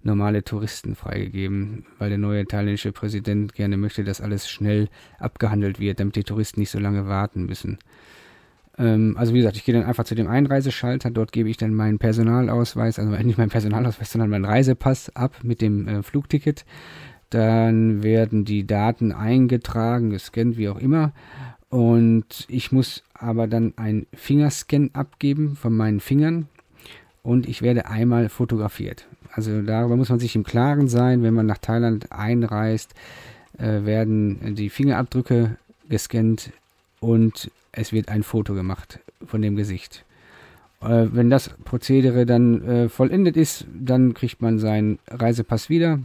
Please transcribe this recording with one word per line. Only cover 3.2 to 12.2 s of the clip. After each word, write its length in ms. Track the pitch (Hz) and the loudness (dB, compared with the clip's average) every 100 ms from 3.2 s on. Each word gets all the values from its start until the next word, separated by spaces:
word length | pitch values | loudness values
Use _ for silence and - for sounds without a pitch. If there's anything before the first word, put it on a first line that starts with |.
| 104 104 104 | -2 -2 -2
gerne 240 | - 101 98 | -2 -2 0
möchte, 260 | 104 - | -2 -4
dass 160 | 101 98 | -6 -6
alles 300 | 104 101 - | -6 -6 -8
schnell 400 | - 104 104 104 - - _ | -4 0 0 -2 -6 -20 _
abgehandelt 600 | 120 - 113 104 98 95 | -10 -4 -2 0 -2 -2
wird, 220 | 101 95 | -4 -2
damit 160 | 98 101 | -4 -4
die 80 | 101 | -4
Touristen 340 | 107 107 - | -4 -4 -4
nicht 120 | 101 | -4
so 80 | 104 | -2
lange 280 | 101 101 98 | -2 -2 -2
warten 380 | 98 101 - 90 | -4 -4 -4 -6
müssen. 320 | 92 - 101 _ _ - - - _ _ _ _ - | -6 -8 -10 _ _ -20 -20 -20 _ _ _ _ -2
Ähm, 380 | 117 110 110 - | 2 4 2 2
also 160 | 117 | 2
wie 40 | 120 | 4
gesagt, 180 | 113 104 | 2 0
ich 80 | |
gehe 120 | - 117 | 0 0
dann 100 | 107 | 0
einfach 180 | 123 | -4
zu 120 | 113 113 | -4 -2
dem 120 | 98 | 0
Einreiseschalter, 840 | 123 139 139 135 - 123 127 123 | 2 2 2 0 -4 -4 -2 -4
dort 220 | 117 110 | -4 -2
gebe 180 | - 110 | -2 -2
ich 60 | 113 | -2
dann 180 | 110 | -2
meinen 260 | 107 107 107 | 0 0 0
Personalausweis, 1000 | 113 110 | 0 2